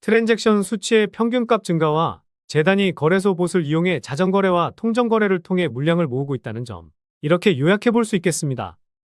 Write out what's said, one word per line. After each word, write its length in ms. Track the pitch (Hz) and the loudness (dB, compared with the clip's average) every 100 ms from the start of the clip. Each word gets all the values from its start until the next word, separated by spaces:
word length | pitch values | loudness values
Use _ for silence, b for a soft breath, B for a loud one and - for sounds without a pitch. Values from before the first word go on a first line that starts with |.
트랜잭션 640 | - 226 226 220 226 208 | 0 2 2 2 2 2
수치의 440 | 190 214 - 220 208 | 0 -6 0 0 0
평균값 540 | - 233 247 233 220 | -2 -2 0 0 0
증가와 600 | 202 165 156 156 160 87 _ _ - | 0 0 2 2 -2 -4 _ _ -4
재단이 440 | 147 160 196 196 - | 0 2 2 0 0
거래소 400 | 156 190 196 175 | 0 2 0 0
봇을 280 | 175 185 147 | 0 -2 0
이용해 340 | 160 175 156 | 0 0 -2
자전거래와 720 | - 143 185 190 196 175 156 | -4 -2 0 2 2 2 0
통정거래를 680 | - 226 233 240 220 208 185 | -4 -2 0 0 2 2 0
통해 240 | - 185 165 | -2 -2 -2
물량을 400 | 123 151 170 160 | -2 0 0 0
모으고 260 | 127 139 | -4 -4
있다는 300 | 131 123 110 | -6 -6 -10
점. 260 | 123 90 82 _ _ _ | -10 -14 -18 _ _ _
이렇게 380 | 147 175 208 135 | 0 2 2 2
요약해 340 | 147 208 240 | 2 2 2
볼 120 | 233 | 0
수 120 | 226 190 | 0 -2
있겠습니다. 640 | 175 156 147 123 95 - _ _ | -2 -2 -4 -4 -6 -12 _ _